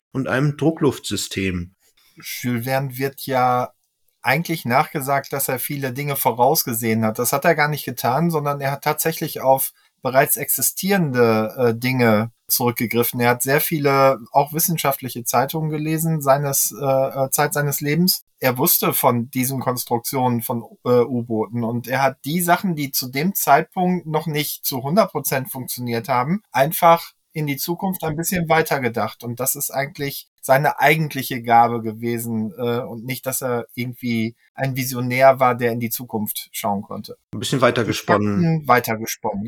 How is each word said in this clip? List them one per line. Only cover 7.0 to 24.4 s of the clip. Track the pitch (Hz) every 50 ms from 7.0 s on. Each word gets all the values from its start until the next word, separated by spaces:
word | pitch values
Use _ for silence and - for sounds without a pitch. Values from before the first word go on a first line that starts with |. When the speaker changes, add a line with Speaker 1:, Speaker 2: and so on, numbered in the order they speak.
| 113
Speaker 2:
hat. | 107 107 -
Das | 123 -
hat | - - -
er | 175 160
gar | 151 147 147
nicht | 151 135 -
getan, | 135 120 - - 120 123 143 170 175
sondern | 165 151 143 147 143 143
er | 139 139
hat | 143 139 -
tatsächlich | 147 151 - - 160 160 - 160 147 - 139
auf | 120 131 135 131 - - - _ _ _ _ _
bereits | - 127 123 135 147 147 -
existierende, | 220 143 - - 139 127 - - - - 190 202 190 170 143 123 123 120 113 113 110 110 107 -
äh, | 135 123 117 113
Dinge | 113 127 127 131 127 123 113 107 104 113 117 - _ _ -
zurückgegriffen. | - - 127 120 120 - 123 101 110 117 120 - - 123
Er | 120 120
hat | 123 123
sehr | - 135 139 156
viele, | - - 170 151 143 143 135 135 139 180 - - 117 -
auch | - 139 - -
wissenschaftliche | 147 160 - - 165 156 - 143 139 - 131 120 - 120 117
Zeitungen | - - - 175 170 - 160 156 156
gelesen, | 156 151 151 156 160 156 160 165 160 151
seines, | 139 139 135 143 147 139 139 - - - - -
äh, | 139
äh, | 135 135 135 135 131 - 139 135 135
Zeit | - - 147 143 -
seines | 147 143 143 139 -
Lebens. | 147 143 151 165 180 180 - - - _ _ _
Er | - 131 123 127
wusste | 135 - - - 208 170
von | - - - 135 120 120 117 127
diesen | - 131 127 131 135 127
Konstruktionen | - 131 123 123 - - 123 113 - - - 131 127 123 120 117
von, | - - 123 117 117 - - _ _
äh, | 127 123 123
U-Booten | 117 143 131 120 117 120 113 107 107 98 117 120 117
und | 113 120 120 120 113
er | 127 131
hat | 139 131 127 - -
die | 143 156 180
Sachen, | 175 170 175 175 - 190 165
die | 151 143 135
zu | - - 135 127
dem | 131 139 156 196 196
Zeitpunkt | - - 151 139 151 - - _ 190 185 180 180 175 165
noch | 160 151 151 156
nicht | 165 147 151